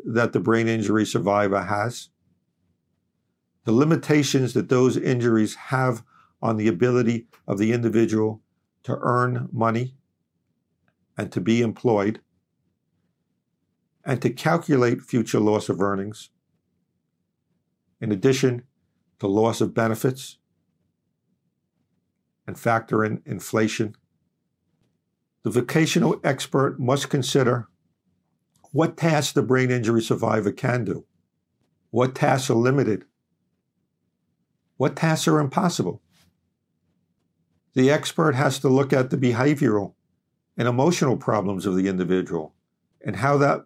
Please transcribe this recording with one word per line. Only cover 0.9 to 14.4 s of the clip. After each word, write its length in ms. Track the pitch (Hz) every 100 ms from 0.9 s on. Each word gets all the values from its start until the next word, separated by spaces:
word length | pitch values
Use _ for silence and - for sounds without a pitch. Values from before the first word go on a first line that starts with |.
| 107
survivor 580 | 101 117 98 101 101 98
has, 440 | 92 104 117 - - _ _ _ _ _ _ _ _ _ _ _ _ _ _ _
the 80 | 117
limitations 800 | 113 151 156 - 151 139 135 127
that 160 | 110 -
those 260 | 127 127 113
injuries 580 | - 123 120 110 107
have 480 | - - 131 127 110 - _ _ _
on 160 | 113 107
the 100 | 110
ability 600 | 85 123 123 117 117 - _ -
of 120 | 101
the 140 | 110
individual 680 | 120 123 113 113 110 107 107 _ _ _ _
to 140 | - 123
earn 480 | - 123 123 123 131
money 420 | 117 113 113 131 - _ _ _ _ _ _ _ _ _ _ _ -
and 120 | 101
to 120 | 104
be 180 | 95 117
employed, 600 | 113 95 120 104 101 110 _ _ _ _ _ _ _ _ _ _ _ _ _ _ _ _ _ _
and 160 | - 131
to 100 | 131
calculate 720 | 131